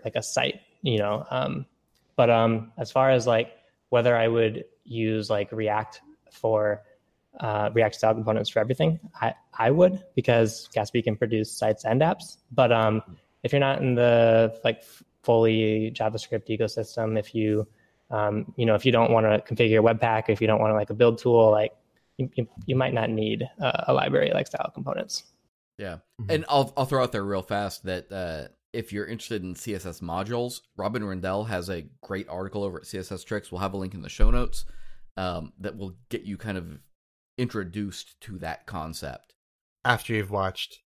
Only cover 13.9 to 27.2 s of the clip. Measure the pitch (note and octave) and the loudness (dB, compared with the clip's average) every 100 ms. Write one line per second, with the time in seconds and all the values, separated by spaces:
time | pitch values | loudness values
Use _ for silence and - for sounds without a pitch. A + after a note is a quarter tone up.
13.9 | A#2+ A#2+ A#2 A2+ A2+ A2+ A2+ A#2+ A2+ - | 4 6 6 6 6 4 0 -4 -4 -10
14.9 | - _ _ - A#2 A2+ A2 A2 G#2+ A2 | -20 _ _ 2 4 4 4 2 0 -2
15.9 | A#2+ A2 A2 - A2+ - A2 A2 - G#2 | -2 -4 -4 -6 -8 -6 -4 -2 -4 -8
16.9 | - A2 A2 - A2+ G#2+ G#2+ G#2 _ _ | -6 -2 -4 -4 -2 0 0 -2 _ _
17.9 | _ _ A2 G#2 G#2+ - - A2+ G#2 C3 | _ _ -2 -2 -2 -6 -2 2 4 4
18.9 | A#2 A2+ A2+ A2 G#2+ - A2 A2+ A2 A2+ | 4 6 4 4 2 0 0 4 6 6
19.9 | A2 A#2 A2 A2 G#2 A2 G#2+ G#2+ G#2+ G#2 | 4 2 0 0 0 2 2 2 0 -2
20.9 | A2 A#2+ A2+ B2+ A#2 A2 G#2+ A2 - _ | 4 4 4 4 6 8 6 2 -4 _
21.9 | _ _ - B2+ - A2+ - - C3 C3 | _ _ -8 -6 -4 -6 -8 -4 0 0
22.9 | A#2 A2+ A2 G#2+ A2 B2+ - C3+ - - | 0 -2 -2 -2 -4 -6 -4 -2 -2 0
23.9 | C3+ - C#3+ - - - - - - C3+ | 0 2 0 2 -2 -4 -6 -8 -8 -8
24.9 | - - - - _ _ _ _ - G2 | -8 -8 -12 -14 _ _ _ _ -14 -14
25.9 | E2 _ - G#2+ D#3 D#3+ C#3+ C3+ - C3 | -14 _ -14 -4 -4 2 0 0 -2 -2
26.9 | C3+ B2 G#2+ | 0 0 -2